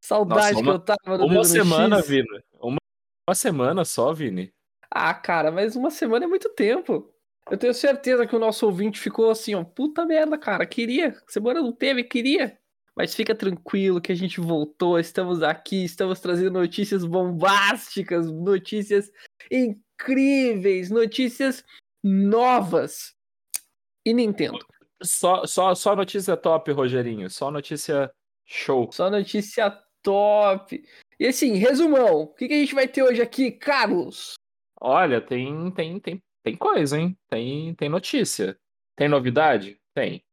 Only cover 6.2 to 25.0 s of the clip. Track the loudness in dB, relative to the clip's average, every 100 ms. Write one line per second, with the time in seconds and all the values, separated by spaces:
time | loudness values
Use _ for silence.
6.2 | 0 -2 -4 -2 0 0 -2 -4 -6 _
7.2 | _ _ -10 -4 -2 0 0 0 0 0
8.2 | 2 0 0 0 0 0 -4 -4 -8 0
9.2 | 2 2 -2 -6 -6 -6 -4 -2 0 2
10.2 | 2 -2 -2 -2 -2 -4 -2 0 -2 -4
11.2 | _ -4 -2 0 -2 -2 -2 -2 -2 -2
12.2 | 0 0 0 -6 _ _ _ -6 -6 -2
13.2 | -2 0 -2 -4 -4 0 2 0 0 -4
14.2 | -4 -4 -2 0 -2 -2 2 2 0 -4
15.2 | -2 0 0 -2 -4 -4 -4 -4 -4 -2
16.2 | -2 0 0 0 -2 -2 -2 -2 0 -2
17.2 | -2 0 2 4 2 -2 -6 -8 -4 -2
18.2 | -2 -4 0 0 0 -6 0 0 -2 _
19.2 | -20 _ -4 0 0 -4 _ _ -2 2
20.2 | 4 4 2 0 0 0 0 0 0 0
21.2 | -4 -2 -4 -4 _ -20 _ _ 0 2
22.2 | 4 4 4 4 2 0 -2 -6 -16 _
23.2 | _ _ _ -14 _ _ _ _ 0 2
24.2 | 0 0 -4 -6 -16 _ _ _